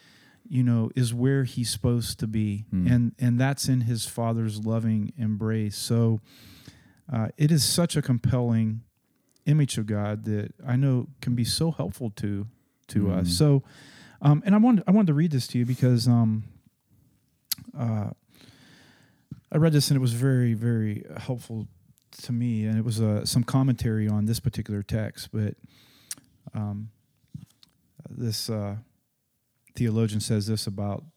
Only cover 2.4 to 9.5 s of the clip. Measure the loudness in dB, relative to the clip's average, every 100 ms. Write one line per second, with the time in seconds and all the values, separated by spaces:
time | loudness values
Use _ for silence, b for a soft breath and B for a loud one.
2.4 | -2 -4 -4 -2 2 4 2 0 0 2
3.4 | 0 0 0 0 0 -4 -6 -4 -2 -2
4.4 | -2 -4 -4 -2 0 0 -2 -4 -4 -2
5.4 | -2 -2 -2 -6 -2 2 2 2 B B
6.4 | B B B B B B -6 -4 -4 0
7.4 | 2 4 2 2 0 0 0 0 2 2
8.4 | 2 2 0 -2 -10 _ _ _ _ _
9.4 | 0